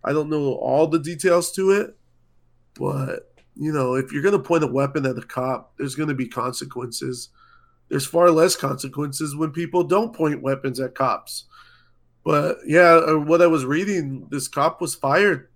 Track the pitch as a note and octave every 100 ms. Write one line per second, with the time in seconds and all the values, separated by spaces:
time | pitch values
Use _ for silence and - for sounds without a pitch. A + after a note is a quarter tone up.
0 | - D3 D3+ D3+ C#3+ B2 B2 C3+ D#3+ D#3+
1 | D3 E3 F#3 F3 F3 - F#3+ G3 - -
2 | _ _ _ _ _ _ _ - C#3 C#3
3 | C3 - - _ _ - D3+ D3+ B2+ B2+
4 | C3+ D3 E3 G3+ C#3 E3 D3 B2+ C#3 D3
5 | C3+ B2 - - B2+ B2 - _ C3+ B2+
6 | D3+ C3+ A#2+ - B2 B2 C#3 B2 A#2+ A#2
7 | C3+ B2 - _ _ _ _ _ _ C#3+
8 | C3+ E3+ F3 D#3+ F3 - C3+ B2+ C3+ C3+
9 | D3 C#3 D#3 C#3+ D#3 D#3 E3 F3+ E3 F#3
10 | A3+ - D#3+ C#3+ C3 C3+ C3+ B2 C3 -
11 | C3 G2+ - - - - - _ _ _
12 | _ _ - D3 D#3 - - D#3 F3 E3
13 | E3 D#3 D3 E3 F3 D#3+ B2+ D3 G3+ F#3+
14 | C#3+ C3+ - C#3+ - - D3+ - E3+ -
15 | C#3 D#3 G#3 D3 -